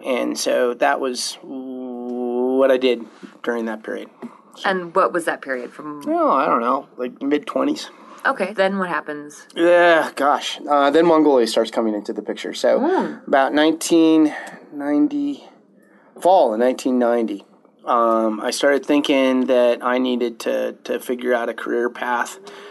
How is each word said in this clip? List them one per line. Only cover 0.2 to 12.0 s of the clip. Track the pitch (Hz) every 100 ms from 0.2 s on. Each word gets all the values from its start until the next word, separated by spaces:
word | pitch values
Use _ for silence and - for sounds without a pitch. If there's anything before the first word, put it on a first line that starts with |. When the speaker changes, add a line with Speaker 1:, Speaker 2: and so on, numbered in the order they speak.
| 120 113
Speaker 1:
so | 139 127 123
that | 120 143 139
was | 135 123 - -
what | - 135 131 127 127 120 123 123 123 120 127 131 135
I | 127
did | 131 120 107 - - -
during | - 117 113
that | 110
period. | 104 101 104 - - - _ -
So | 208
Speaker 2:
And | 190 170
what | 185 175
was | 175
that | 165 147
period | 139 127 123
from? | - 151 147 269
Speaker 1:
Oh, | 339 302
I | 139 156
don't | 143
know, | 117 135 - -
like, | 123 -
mid-twenties. | 135 147 - 135 139 156 - - - - -
Speaker 2:
Okay, | 269 185
then | 208 190 196
what | 180
happens? | 151 151 147 147 - - -
Speaker 1:
Yeah, | 170 175 175 160 131 -
gosh. | 139 127 - - 147
Uh, | 143 139
then | 151 170
Mongolia | 156 151 131 113
starts | 117 113
coming | - 113
into | 107